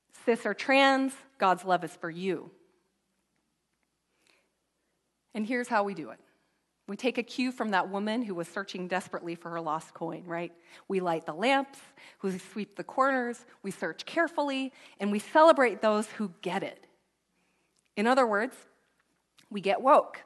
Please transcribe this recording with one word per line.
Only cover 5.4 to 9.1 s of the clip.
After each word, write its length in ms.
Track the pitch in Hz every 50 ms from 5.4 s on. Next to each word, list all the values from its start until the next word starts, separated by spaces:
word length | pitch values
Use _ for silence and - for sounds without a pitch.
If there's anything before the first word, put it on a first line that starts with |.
| 220
here's 220 | 208 262 247 247 247
how 140 | 240 208
we 120 | 202 202 196
do 160 | 165 143 110
it. 100 | 117 - _ _ _ _ _ _ _ _ _ _ _ _ _
We 100 | - 202
take 220 | - - 254 247 247
a 40 |
cue 300 | 233 - - - 254 254
from 180 | 254 - 233 220
that 180 | 196 180 156 185
woman 340 | 196 196 208 214 220 247
who 120 | 240 208 185
was 140 | 170 165 -
searching 400 | - 208 190 - - 185 180 175
desperately 480 | 185 180 - -